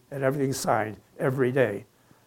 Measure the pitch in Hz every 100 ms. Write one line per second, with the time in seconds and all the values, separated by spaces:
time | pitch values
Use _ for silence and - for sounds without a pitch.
0 | _ 143 135 139 135 131 170 117 107 101
1 | _ - 147 131 127 135 117 101 - _
2 | _ _